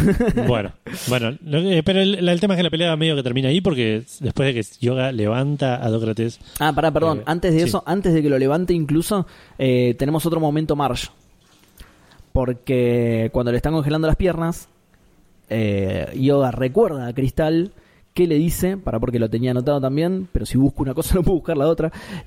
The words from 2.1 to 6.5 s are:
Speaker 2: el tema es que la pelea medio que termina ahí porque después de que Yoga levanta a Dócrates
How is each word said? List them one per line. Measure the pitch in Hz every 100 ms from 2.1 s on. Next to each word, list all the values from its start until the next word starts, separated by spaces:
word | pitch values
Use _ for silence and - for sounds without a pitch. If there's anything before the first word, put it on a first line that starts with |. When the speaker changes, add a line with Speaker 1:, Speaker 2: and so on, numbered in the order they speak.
| 196 175
Speaker 2:
el | 175
tema | 208
es | 180
que |
la | 175
pelea | 160 170 156
medio | 160 147
que |
termina | 123 120 131
ahí | 165
porque | 190 135 113 110 120 -
después | 123 - 135
de |
que | 120 104 - 120
Yoga | 131 131
levanta | 123 104 117 139 147 135 123
a | 117
Dócrates | 110 113 110 117 - -